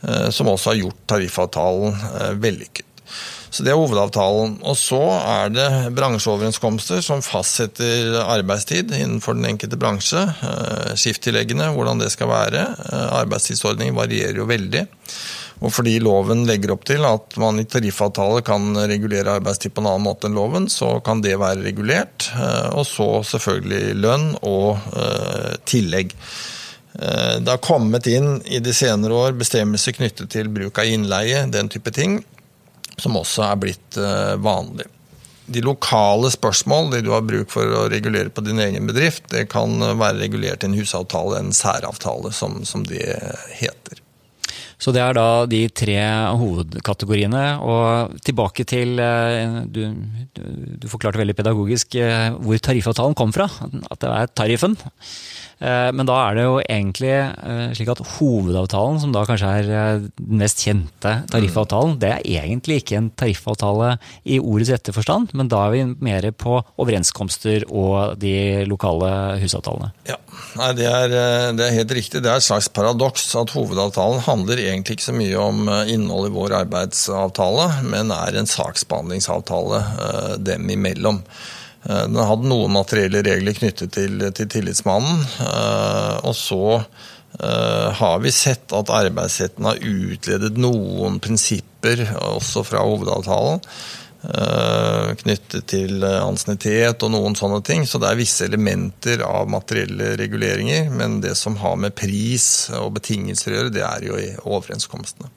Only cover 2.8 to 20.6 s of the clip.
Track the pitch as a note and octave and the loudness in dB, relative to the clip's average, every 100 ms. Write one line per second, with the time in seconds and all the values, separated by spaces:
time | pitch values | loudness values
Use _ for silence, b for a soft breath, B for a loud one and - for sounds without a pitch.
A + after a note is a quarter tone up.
2.8 | - - B B B B B - C3 D3+ | -14 -20 B B B B B -2 2 4
3.8 | D#3 G#2 G2+ G#2+ G2 G#2 A2 G#2 - C#3 | 4 2 2 2 2 4 0 -2 -2 0
4.8 | - C3 D#3+ F#3 A2+ G#2+ G2+ A#2 C#3 C3+ | 2 2 2 2 2 2 2 2 2 2
5.8 | B2 B2 C3+ A2 A2+ G2+ A2 A2 A#2 G#2+ | 0 0 2 2 0 2 0 0 0 0
6.8 | - F3+ E3+ C#3+ - F#2+ F#2 - A2 - | -2 -2 0 -2 -2 -2 0 0 -2 -2
7.8 | A#2+ A#2 A2+ A#2 A2+ A2+ F#2+ G2+ - D#3+ | 0 2 2 0 2 2 2 -2 0 -2
8.8 | - C#3 C3+ A2+ - A#2 A#2 G#2+ A2 A#2+ | 0 -2 -2 -2 -2 -2 0 -2 -4 -2
9.8 | A2 G2+ - E3 F#3+ D3+ B2+ - A#2+ - | 0 0 0 0 0 -2 -4 -4 -4 -4
10.8 | - A2 B2 A2 - A2+ A2+ B2+ D#3 C#3+ | -4 0 0 0 0 0 0 0 0 0
11.8 | A#2+ A#2 G#2+ - A#2+ A2+ G#2+ B2 C4 A#3 | 0 0 0 0 2 2 2 0 -2 -4
12.8 | - - B2 - - A2 - A2+ G#2 A2 | -6 -4 0 0 0 0 -2 0 -2 0
13.8 | B2 A#2+ A#2 A2 G2+ G#2 G#2+ A#2 F#2+ A#2+ | -2 0 0 0 -2 -2 0 0 0 -2
14.8 | G3+ - B B B B B B A2+ - | -2 -10 B B B B B B -2 0
15.8 | A#2 A2+ A2 G2 G2 A#2 A#2+ G#2+ G2 F#2+ | 2 4 6 4 4 2 4 2 0 -2
16.8 | - C#3+ D3 G#2+ - - A2 G#2+ A2 C3 | 0 2 4 2 0 0 2 2 0 0
17.8 | G#2+ - G#2 G2+ G2 A#2 A#2+ G#2 G2+ G#2 | 0 0 0 2 2 2 2 2 2 0
18.8 | G#2 G#2 G#2+ G2+ G2 G2+ F#2+ G2 - - | 2 0 0 0 2 2 0 -2 -4 -2
19.8 | G#2+ F#2+ G#2 G2+ - G#2 G#2+ E3+ | 0 2 0 0 -2 0 0 0